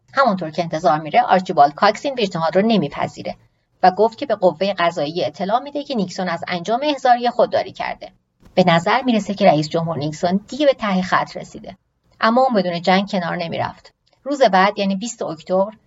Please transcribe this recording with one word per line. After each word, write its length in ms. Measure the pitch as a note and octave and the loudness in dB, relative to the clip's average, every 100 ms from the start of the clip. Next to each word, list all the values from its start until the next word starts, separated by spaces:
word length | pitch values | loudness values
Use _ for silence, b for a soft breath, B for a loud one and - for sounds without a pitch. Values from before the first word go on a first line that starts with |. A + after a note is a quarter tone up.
| _ | _
همونطور 360 | - C4 F#3 D#3+ | 0 0 0 -4
که 120 | D#3 | -4
انتظار 360 | E3+ G#3 F3+ D#3 | -4 0 2 0
میره، 240 | D#3 A3+ | 2 0
آرچیبالد 520 | B3 F#3 F#3 D#3+ C#3+ | 4 2 2 4 4
کاکس 300 | - G#3 G#3 | 4 2 2
این 100 | C#4+ | -4
پیشنهاد 420 | B3+ G3 E3 D#3+ E3+ | -2 -4 -2 0 2
رو 60 | A3 | 2
نمیپذیره 720 | G#3+ D3 - B2 - - - _ _ _ _ | 2 0 -4 -8 -8 -12 -14 _ _ _ _
و 80 | F#3 | 2
گفت 280 | F#3 A3 A3 | 4 2 0
که 80 | C#4+ | -6
به 80 | |
قوهٔ 400 | G#3 F#3 D#3 G3 F#3+ | 0 0 0 -2 0
قضاییه 480 | E3+ E3+ D3 F3 C3 | -2 0 -4 -4 -6
اطلاع 340 | - F#3+ A#3+ | -4 -4 -4
می‌ده 240 | C#4 C#4+ | -4 -8
که 100 | C#4+ | -6
نیکسون 340 | A#3+ F#3 - F3+ | -4 -4 -6 -6
از 160 | E3 - | -6 -6
انجام 320 | F3+ E3+ A#3 | -8 -4 -2
احضاری 480 | D4+ C4+ B3+ A#3+ A#3+ | -2 0 2 2 2
خودداری 420 | A#3 A3 G#3 - | 0 2 0 -4
کرده. 400 | - - - - _ _ _ _ | -6 -10 -10 -14 _ _ _ _
به 100 | - F3 | 0 4
نظر 360 | E3+ F#3 A#3 | 4 2 0
می‌رسه 320 | C4 A3 G3+ | 0 0 -2
که 120 | G3 G3 | 2 4
رئیس 220 | D3+ D#3 | 4 0
جمهور 300 | E3 E3 D#3+ | -2 -4 -4
نیکسون 420 | D3+ D#3 F3 F#3+ - | -6 -4 -2 -2 -4
دیگه 180 | B3+ C#4+ | 0 0
به 80 | |
ته 280 | C4 G#3+ F#3+ | 2 0 -2
خط 340 | F3+ D3 D3+ F3+ | 0 -2 -2 -8
رسیده، 400 | - - - - _ _ _ _ | -14 -16 -18 -20 _ _ _ _
اما 220 | A3 A#3 | 0 4
اون 120 | C4 | 2
بدون 280 | G#3+ F3+ E3+ | 2 0 -2
جنگ 280 | F3 F#3 G3 | 0 2 0
کنار 260 | G3 E3+ E3+ | -4 -4 -4
نمیرفت. 580 | E3+ C3+ - - - _ _ _ | -6 -6 -6 -8 -20 _ _ _
روز 200 | C4 C#4+ | -8 2
بعد، 360 | A#3+ F#3 G3 G#3 | 4 4 2 2
یعنی 180 | G3 G3 | -2 -4
بیست 260 | A#3 - | -6 -8
اکتبر، 500 | D#3+ D#3 - F#3 G3+ A3 | -10 -10 -2 0 0 -4